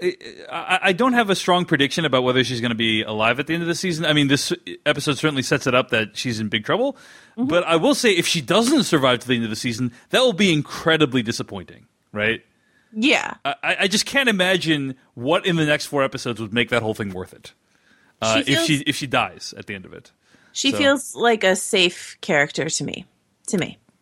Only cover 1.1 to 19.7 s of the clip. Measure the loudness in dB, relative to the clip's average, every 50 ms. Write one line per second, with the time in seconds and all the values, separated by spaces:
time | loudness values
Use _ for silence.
1.1 | 4 2 2 2 0 0 2 2 2 2 2 2 2 2 2 2 0 0 0 2
2.1 | 2 2 2 4 2 2 2 0 -2 -4 -2 -2 -2 0 0 0 0 0 -2 -2
3.1 | -2 0 2 2 2 0 -2 -4 -4 -4 -2 -2 -4 -2 -2 -2 -2 -2 0 2
4.1 | 2 4 4 4 2 2 2 0 -4 -6 -6 -12 -12 -4 -2 -2 -2 0 0 -2
5.1 | -2 0 0 -2 0 0 -2 0 0 0 0 2 2 2 2 2 0 0 0 -2
6.1 | -4 -8 -6 -4 -4 -4 -4 -2 -2 -2 -2 0 0 0 0 -2 -4 -6 -14 -20
7.1 | -20 -20 -20 -14 -6 -4 -2 2 2 2 2 4 2 4 4 4 2 4 2 2
8.1 | 2 2 2 0 0 -2 0 2 2 2 4 4 2 2 2 2 2 2 4 4
9.1 | 2 2 0 -2 -2 0 0 -4 -4 -4 -4 -4 -2 -2 -4 -4 -6 -8 -10 -2
10.1 | 0 2 2 2 2 2 2 2 2 2 0 -4 -6 -4 0 2 4 4 4 2
11.1 | 2 0 -2 -2 -4 -6 -6 -8 -10 -12 -14 -14 -18 -20 _ _ _ _ _ _
12.1 | -4 -2 0 0 0 -2 -6 _ _ _ _ _ _ _ _ _ -6 -2 0 2
13.1 | 2 2 0 -4 -8 -6 -6 -6 -6 -4 -4 -4 -2 0 0 0 0 -2 -2 0
14.1 | 0 0 2 2 2 2 2 2 0 0 0 0 0 0 -2 -6 -8 _ _ _
15.1 | -14 -8 -2 0 0 0 0 0 0 2 2 2 2 0 -2 -4 -2 0 0 0
16.1 | -2 -6 -6 -6 -6 -6 -6 -4 0 0 0 2 0 0 0 -2 -4 -4 -6 -6
17.1 | -6 -10 -12 -14 -16 -20 -20 -20 _ _ _ _ _ _ _ _ _ _ _ _
18.1 | _ -4 0 2 2 2 2 2 2 2 2 2 0 0 0 -2 -4 -4 -4 -2
19.1 | 0 0 0 -2 -6 -12 -16 -16 -14 -14 -14 -12